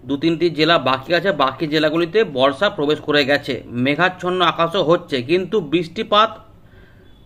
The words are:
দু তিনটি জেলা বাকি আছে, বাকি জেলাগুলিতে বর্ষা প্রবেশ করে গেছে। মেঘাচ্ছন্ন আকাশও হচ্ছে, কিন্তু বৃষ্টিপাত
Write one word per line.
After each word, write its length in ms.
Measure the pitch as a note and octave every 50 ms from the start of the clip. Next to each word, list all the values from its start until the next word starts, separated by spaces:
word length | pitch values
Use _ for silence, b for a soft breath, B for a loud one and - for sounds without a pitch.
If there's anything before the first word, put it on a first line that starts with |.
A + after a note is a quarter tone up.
| -
দু 120 | B2 C#3
তিনটি 320 | C#3 C#3+ E3 E3+ D3+ E3+ F3
জেলা 280 | D3+ C3+ D#3 D#3+ E3+
বাকি 380 | D#3+ B2+ C3 C3 C3 - - F3
আছে, 160 | E3+ E3 G3
বাকি 360 | F#3+ C#3+ C#3 C3 C3 - E3+
জেলাগুলিতে 560 | D3+ D3 D#3 D3+ D#3 D3 E3 E3+ E3 E3 G#3+ A3+
বর্ষা 460 | F3+ C#3 B2+ C3 C#3 C#3 - G3+ G#3
প্রবেশ 300 | G3+ - D3 C#3+ D3+ D3
করে 260 | - - D3 D3 C#3+
গেছে। 380 | B2 C#3+ C#3+ - - C3 G#2+ -
মেঘাচ্ছন্ন 760 | - A#2 A#2+ B2 C3+ D3 D3 F3 F#3 F3+ - - F3+ F3+ F#3
আকাশও 420 | F3 E3 D#3 - E3 D#3+ E3 G3+ E3
হচ্ছে, 380 | C#3+ E3+ F3 F3 - D3 B2+
কিন্তু 380 | A#2+ C3+ E3+ F#3 F#3+ E3 - G#3+
বৃষ্টিপাত 800 | F3 C#3+ C#3 F3 F3 E3 - A3 A3 - G#3 G#3 A3 A3 - - - - - - b b b b b b b b b b b b b